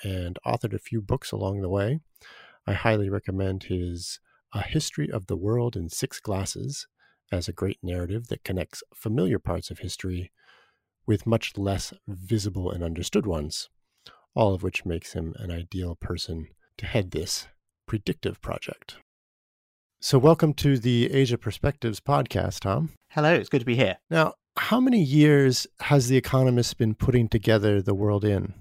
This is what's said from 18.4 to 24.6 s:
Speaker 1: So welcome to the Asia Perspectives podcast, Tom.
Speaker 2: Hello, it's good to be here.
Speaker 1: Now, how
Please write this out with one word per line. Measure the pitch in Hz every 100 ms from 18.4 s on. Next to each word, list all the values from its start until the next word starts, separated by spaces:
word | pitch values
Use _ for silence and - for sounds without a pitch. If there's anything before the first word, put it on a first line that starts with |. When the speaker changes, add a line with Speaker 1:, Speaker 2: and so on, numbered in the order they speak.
| - - - - - - _ _ _ _ _ _ _ _ _ _
Speaker 1:
So | - 135
welcome | 147 165 156 147
to | 143 135
the | 117 120 120
Asia | 135 131 120
Perspectives | 110 - 143 - 117 104
podcast, | - 143 135 95 92 -
Tom. | 98 110 160 - _
Speaker 2:
Hello, | - 151
it's | 160 95
good | 139
to | 120
be | 120
here. | 101 90 -
Speaker 1:
Now, | 165 156 - _
how | -